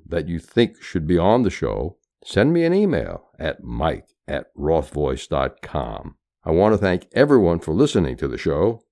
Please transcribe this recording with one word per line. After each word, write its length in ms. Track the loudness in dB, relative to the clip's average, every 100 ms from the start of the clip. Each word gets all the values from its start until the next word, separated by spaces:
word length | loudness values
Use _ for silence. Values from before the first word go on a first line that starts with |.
| -6
that 200 | -6 -4
you 120 | -8
think 420 | -2 0 0 -2
should 240 | -8 -6 0
be 120 | 2
on 260 | 4 2
the 60 | 2
show, 480 | -2 -4 -4 -6 -10 _ _
send 300 | -4 0 2
me 100 | 2
an 100 | 2
email 560 | 2 2 0 -4 -10 -16 _
at 260 | -6 -6
mike 440 | -8 -2 -2 -2 -10 _ -8
at 200 | -8 -8 -6
rothvoice 720 | 0 0 0 -2 -2 -4 -4
dot 340 | -2 -2 -6
com. 540 | -8 -6 -6 -10 -14 -20 _ _
I 80 | 0
want 220 | 2 4
to 40 | 4
thank 300 | 2 0 -2
everyone 460 | 0 4 6 4 0
for 140 | -2
listening 440 | 0 2 2 -2 -2
to 100 | -6
the 100 | -4
show. 440 | -2 0 0 -2 _